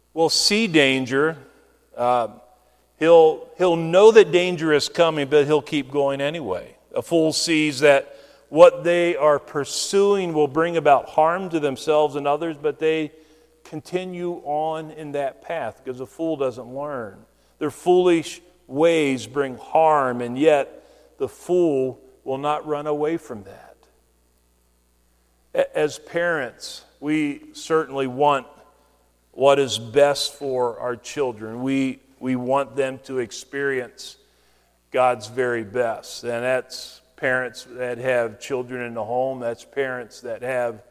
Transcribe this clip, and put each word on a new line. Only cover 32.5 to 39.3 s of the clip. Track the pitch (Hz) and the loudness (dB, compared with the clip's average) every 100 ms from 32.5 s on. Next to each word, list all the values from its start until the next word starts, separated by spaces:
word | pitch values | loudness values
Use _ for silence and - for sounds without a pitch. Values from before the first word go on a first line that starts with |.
| 139 131 | -2 -2
them | 123 135 131 | -4 -4 -6
to | - 131 | -8 -6
experience | 120 - - 139 143 131 120 - - - _ _ _ _ _ _ _ | -6 -10 -12 -6 -4 -4 -6 -12 -20 -20 _ _ _ _ _ _ _
God's | 127 127 123 107 | 0 2 0 -4
very | 117 123 120 | -4 -2 -2
best. | 107 123 117 104 - - | -4 -4 -4 -4 -12 -12
And | 117 117 | -8 -6
that's | 123 131 - - - - _ | -2 -2 -4 -12 -16 -20 _
parents | - 147 127 123 110 - | -8 -2 -2 -4 -10 -18
that | 123 123 120 | -10 -8 -6
have | 131 123 117 107 | -2 0 -2 -6
children | - 131 123 127 | -8 -6 -6 -8
in | 120 | -10
the | 117 | -8
home. | 107 123 131 | -6 -4 -4